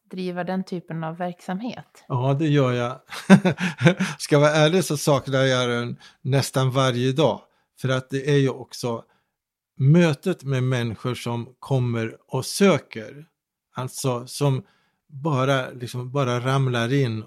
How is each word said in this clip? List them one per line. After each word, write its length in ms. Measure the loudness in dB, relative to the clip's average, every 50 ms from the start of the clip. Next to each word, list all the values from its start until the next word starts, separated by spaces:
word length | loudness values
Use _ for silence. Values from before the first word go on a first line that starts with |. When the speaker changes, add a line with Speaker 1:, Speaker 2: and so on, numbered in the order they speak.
| _ _
Speaker 1:
driva 340 | -10 -8 -6 -6 -6 -6 -4
den 200 | -4 -4 -4 -4
typen 400 | -4 -8 -8 -8 -8 -8 -8 -6
av 120 | -8 -6
verksamhet? 880 | -6 -6 -8 -8 -10 -10 -8 -8 -8 -8 -10 -10 -12 -16 -18 _ -20 _ -6
Speaker 2:
Ja, 280 | -4 -2 0 0 0 2
det 100 | 2 2
gör 240 | 4 4 4 2
jag. 280 | 2 0 -2 -4 -6 -10 -14 -16 -16 -8 6 8
<laughs> 920 | 8 8 8 4 -2 -2 -4 -6 -4 2 4 4 4 4 -2 -4 -4 -8
Ska 160 | -2 2 4
jag 60 | 4
vara 100 | 4 4
ärlig 340 | 4 4 4 4 4 2 0
så 120 | 0 -4
saknar 460 | -2 2 2 2 2 0 0 0 2
jag 260 | 2 2 2 2 0 0
den 260 | -2 -2 -4 -6 -8 -12 -16 -20 _ _
nästan 480 | -4 0 0 0 0 0 0 0 0 2
varje 420 | 2 2 2 2 0 0 0 0
dag. 280 | 2 2 2 0 0 -2 -8 _ _ _ _ _ _ -8
För 80 | -4 -2
att 220 | -2 -4 -4 -6
det 200 | -8 -6 -2 2
är 60 | 2 2
ju 100 | 2 2
också 560 | -2 -4 -10 -16 -12 -8 -6 -6 -6 -6 -10 _ _ _ _ _ _ _ _ _ _ _ _ _ _ 2
mötet 680 | 4 6 6 6 6 4 2 0 -2 -4 -4 -4 -4
med 180 | -4 -2 -2
människor 520 | 0 0 0 -2 -2 -4 -6 -6 -6 -6 -6
som 340 | -6 -6 -6 -6 -6 -8 -10 -14 _
kommer 580 | -6 -2 -2 0 0 0 -2 -2 -4 -4 -8 -12 _
och 200 | _ -6 -6 -6
söker. 800 | -6 0 2 4 4 4 2 -2 _ -14 -14 -14 -14 -16 -20 -20 -20 _ _ _ _ _ _ _ _ _
Alltså 520 | -10 -10 -10 -8 -4 -2 -2 -2 -2 -6
som 360 | -10 -4 0 0 2 2 0 -4 -10 _ _ _ _ _ _ _ _
bara, 600 | -16 -6 -4 -2 0 2 2 2 2 0 -2 -4
liksom, 400 | -8 -12 -12 -10 -8 -10 -10 -4
bara 280 | -2 -2 0 0 0 0
ramlar 520 | 0 0 0 2 2 0 0 0 0 0
in 320 | 2 0 0 0 -2 -6 -8